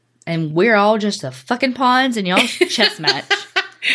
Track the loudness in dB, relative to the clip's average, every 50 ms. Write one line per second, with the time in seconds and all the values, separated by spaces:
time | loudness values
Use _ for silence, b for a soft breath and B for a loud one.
0 | _ _ _ _ _ -6 -4 -4 -4 -2 0 2 2 4 4 4 4 4 2 2
1 | 0 -2 -4 -4 -8 -10 -12 -12 -6 -6 -2 0 0 -2 0 0 2 2 2 2
2 | 2 0 -2 -2 -2 0 2 2 2 0 0 0 0 0 2 0 0 0 0 -2
3 | -2 -2 -2 -2 -2 -2 -4 -4 -4 -6 _ -4 -4 -4 -14 _ B B